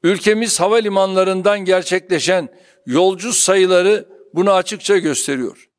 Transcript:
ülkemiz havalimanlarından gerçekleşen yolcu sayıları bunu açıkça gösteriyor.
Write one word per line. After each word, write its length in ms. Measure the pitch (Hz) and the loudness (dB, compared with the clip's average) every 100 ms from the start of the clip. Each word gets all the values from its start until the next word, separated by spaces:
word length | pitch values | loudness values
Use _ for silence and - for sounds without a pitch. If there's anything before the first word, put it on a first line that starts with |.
ülkemiz 560 | 165 190 208 214 226 - | 0 0 0 0 -2 0
havalimanlarından 1000 | 185 233 214 196 190 190 185 190 190 208 | 2 2 0 0 0 0 0 0 0 0
gerçekleşen 880 | 185 185 180 180 185 170 135 185 147 - _ _ - | 0 -2 0 -4 -2 -2 0 -2 -2 -14 _ _ -4
yolcu 480 | 131 185 190 214 | 2 2 0 -4
sayıları 720 | 233 - 196 185 180 185 208 - - - | -2 2 2 4 2 2 0 -4 -20 -10
bunu 180 | 160 196 | -2 2
açıkça 460 | 190 180 202 - 196 | 2 0 -8 0 0
gösteriyor. 720 | 165 131 - 135 120 - _ | 0 -4 -4 -6 -6 -10 _